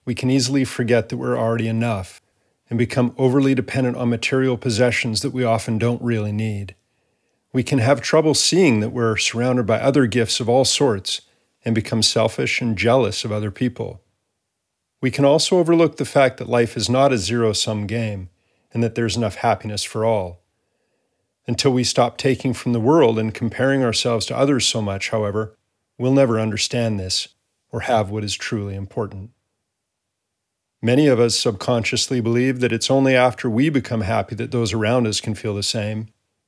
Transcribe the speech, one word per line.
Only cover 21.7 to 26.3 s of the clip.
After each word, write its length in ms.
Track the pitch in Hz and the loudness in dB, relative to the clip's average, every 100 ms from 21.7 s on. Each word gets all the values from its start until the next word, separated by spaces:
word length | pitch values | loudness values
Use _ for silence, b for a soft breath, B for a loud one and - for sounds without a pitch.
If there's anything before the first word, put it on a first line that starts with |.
we 120 | 127 | 2
stop 340 | 113 - 123 - | 0 2 0 0
taking 360 | 135 123 135 | -2 0 -2
from 200 | 113 127 | -4 -2
the 60 | 117 | 0
world 400 | 117 165 120 110 | 4 6 4 2
and 120 | 110 | -2
comparing 520 | - 117 - 131 139 | -4 -6 -2 0 2
ourselves 420 | 120 104 120 113 - | 0 0 0 -2 -2
to 100 | 120 | 0
others 300 | 139 131 - | 2 2 0
so 160 | 117 | -2
much, 300 | 101 98 - | -4 -4 -4
however, 440 | 110 104 104 110 - _ _ _ - | -4 -2 -4 -6 -10 _ _ _ -4
we'll 160 | 123 | 2
never 280 | 139 131 | 4 4